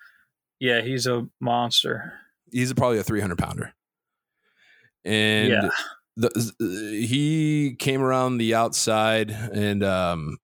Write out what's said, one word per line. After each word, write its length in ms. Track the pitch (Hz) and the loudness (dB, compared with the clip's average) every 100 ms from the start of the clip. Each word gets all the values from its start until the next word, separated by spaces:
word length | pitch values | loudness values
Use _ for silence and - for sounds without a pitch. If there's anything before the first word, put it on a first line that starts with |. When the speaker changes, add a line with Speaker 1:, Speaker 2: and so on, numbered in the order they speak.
| - _ _ _ _ - | -20 _ _ _ _ -6
Speaker 1:
Yeah, 220 | 127 117 | 0 0
he's 260 | 113 131 127 | 0 -2 -2
a 200 | 120 123 - | -2 -4 -6
monster. 760 | 127 120 120 - - 120 - - - _ _ | -2 0 0 0 -2 -4 -8 -16 -20 _ _
Speaker 2:
He's 200 | 123 127 | -2 -2
a, 40 | 127 | 0
probably 240 | 127 110 | 2 2
a 40 | |
three 180 | 98 107 | 0 -2
hundred 160 | 98 87 | -2 -2
pounder. 360 | 87 - - - _ _ _ _ _ _ _ _ _ _ _ _ | -4 -4 -10 -12 _ _ _ _ _ _ _ _ _ _ _ _
And 460 | 90 107 107 107 107 | 0 2 4 4 4
Speaker 1:
Yeah. 200 | 104 98 - - - _ - | 2 2 -2 -6 -12 _ -2
Speaker 2:
the, 360 | 113 107 117 - 107 95 107 107 113 | 0 0 -2 -2 -4 -4 -6 -4 0
he 680 | 135 147 160 156 151 143 123 | 0 2 2 2 2 0 -2
came 220 | 143 135 | 0 2
around 360 | 131 131 127 123 | 2 2 2 0
the 160 | 113 | 2
outside 800 | 113 117 - - 110 110 110 107 | 2 2 0 0 2 4 2 0
and, 520 | 107 113 104 104 101 | -4 -6 -2 0 2
um, 540 | 98 92 90 85 76 - | 0 2 0 -2 -6 -8